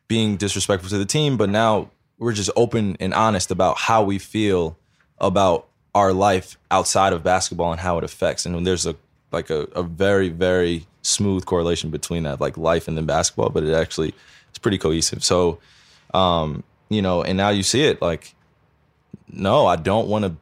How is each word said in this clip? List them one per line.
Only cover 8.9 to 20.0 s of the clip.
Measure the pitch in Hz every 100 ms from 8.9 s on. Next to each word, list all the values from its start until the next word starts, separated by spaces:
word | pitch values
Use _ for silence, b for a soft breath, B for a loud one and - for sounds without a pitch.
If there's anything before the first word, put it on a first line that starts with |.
| 78 _ _ -
like, | 85 78
a, | 78 73 -
a |
very, | 87 82 98 98 92
very | 82 92 92 87 85 82 _
smooth | - - 101 95
correlation | - 90 85 85 80
between | 76 - 85
that, | 76 69
like, | 71 82
life | 80 85 -
and | 80
then | 78
basketball, | 78 85 - 110
but | -
it | 78
actually, | 80 82 - 78 - b b b
it's | -
pretty | 113 95
cohesive. | 80 82 - -
So, | - 90 87 78 b b b b b
um, | - 92 85 78 71 - _ -
you | 107
know, | 95 87
and | 82 92
now | 101
you | 104
see | 95 123
it, | 147 -
like, | 87 82 - _ _ _ _ _ _ _ _ - -
no, | - 95 135 107
I | 87
don't | 80 107